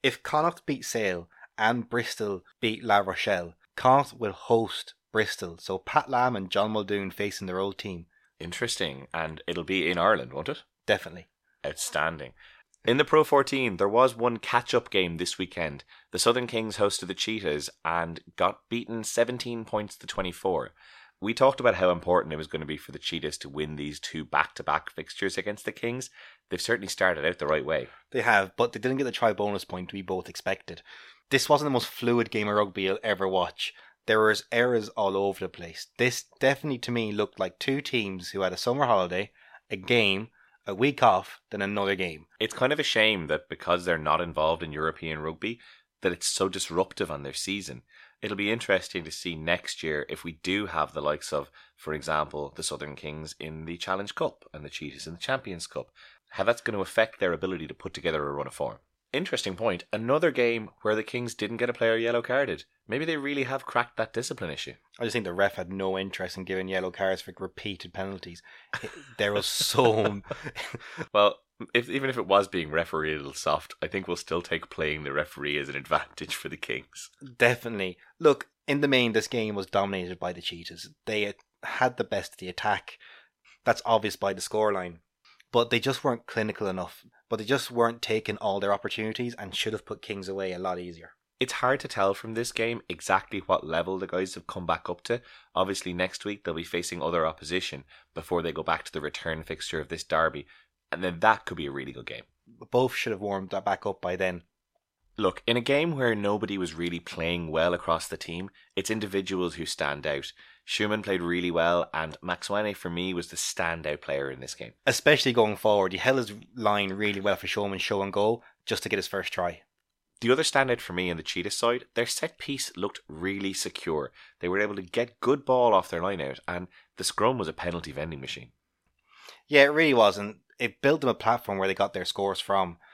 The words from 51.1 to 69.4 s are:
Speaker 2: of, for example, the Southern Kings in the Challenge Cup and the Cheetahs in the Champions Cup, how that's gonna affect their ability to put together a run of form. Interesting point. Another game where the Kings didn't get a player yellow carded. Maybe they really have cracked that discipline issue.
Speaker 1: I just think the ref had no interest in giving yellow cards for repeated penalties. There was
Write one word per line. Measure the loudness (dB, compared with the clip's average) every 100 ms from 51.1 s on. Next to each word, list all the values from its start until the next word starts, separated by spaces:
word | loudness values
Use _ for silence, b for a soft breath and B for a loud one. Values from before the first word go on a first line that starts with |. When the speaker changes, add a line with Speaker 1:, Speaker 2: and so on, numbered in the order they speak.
| -2 -2
Speaker 2:
of, | -4 -4 B B _
for | -6
example, | -6 -2 -2 -2 -6 -10 -8
the |
Southern | -8 -8 -10 -10
Kings | -12 -10 -12 -12
in | -12 -10 -10
the | -10
Challenge | -4 -4 -4
Cup | -4 -4 -6 -20
and | -16
the | -14
Cheetahs | -12 -12 -12 -14
in |
the | -10
Champions | -4 -4 -6 -10 -8
Cup, | -10 -10 B B B _
how | 0
that's | 2 2
gonna | -2 -2
affect | 0 2 2 2
their | 0
ability | 0 -2 -4 -8
to |
put | -10 -10
together | -4 -2 0 -2
a |
run | -4 -6
of |
form. | -6 -6 -6 _ _ _
Interesting | -4 -2 -4 -4 -2
point. | -2 -2 -4
Another | -4 2 4 4
game | 4 2 2 -6 _
where | 0 0
the |
Kings | 0 -6 -6
didn't | -4 -4 -2
get | -4
a |
player | 2 2 2
yellow | 2 0
carded. | 0 0 0 -4 -10 _ -6
Maybe | -4
they | -2 -2
really | -2 -4
have | -2 -4 -2
cracked | 0 0 -2
that | -4
discipline | -4 -6 -6 -6
issue. | -6 -10 -14 _ -6
Speaker 1:
I |
just | -2
think | -2
the | -2
ref | 2 2
had | 2 -6
no | -2 -2 0
interest | -4 -6 -8 -8
in |
giving | -4 -2 0
yellow | -2 -2
cards | 0 0 0
for | -4 -10
repeated | -12 -8 -8 -8 -10
penalties. | -8 -8 -8 -12 -18 B B B -10 -10 -14 -18 -2
There | 0
was | 2